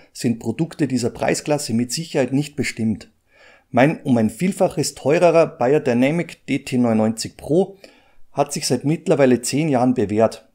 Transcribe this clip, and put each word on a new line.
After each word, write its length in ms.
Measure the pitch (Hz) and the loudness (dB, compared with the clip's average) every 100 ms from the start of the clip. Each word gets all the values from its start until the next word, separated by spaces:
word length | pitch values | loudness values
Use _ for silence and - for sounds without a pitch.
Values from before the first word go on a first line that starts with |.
| _ | _
sind 260 | - 117 160 | -6 -2 -2
Produkte 480 | 113 - 165 - 143 | -4 -4 -4 -2 -2
dieser 220 | 127 120 | 0 -2
Preisklasse 640 | - - 165 - 143 - | -2 -2 -2 -2 -4 -2
mit 180 | 113 123 | -4 -2
Sicherheit 400 | - 165 160 127 | -6 -6 -2 0
nicht 240 | 135 147 - | -2 -4 -6
bestimmt. 540 | 117 - 113 101 - _ _ _ - _ _ | -6 -4 -4 -4 -8 _ _ _ -20 _ _
Mein 320 | 120 143 165 | 2 2 2
um 140 | 147 120 | -2 0
ein 120 | 110 | 0
Vielfaches 640 | - 185 196 185 - 135 - | 0 -4 0 0 0 -6 -4
teurerer 500 | 131 165 170 165 151 | 0 4 4 4 2
Beyerdynamic 1000 | - 123 151 127 120 131 170 170 - - | 0 0 2 2 2 2 0 -6 -10 -6
D 140 | 135 | -6
T 180 | - 127 | -4 0
neunundneunzig 580 | 123 110 110 113 95 - | 2 2 0 -2 -8 -12
Pro 400 | - 160 190 - - _ _ - - | -2 0 0 -6 -20 _ _ -20 -12
hat 220 | - 147 | -4 -4
sich 120 | - - | -4 -2
seit 200 | 123 139 | -2 0
mittlerweile 560 | 165 - 147 135 120 | -2 0 4 6 4
zehn 260 | - 135 160 | 0 -2 0
Jahren 260 | 127 127 | 2 2
bewährt. 540 | 127 101 104 110 - _ | 0 0 2 2 0 _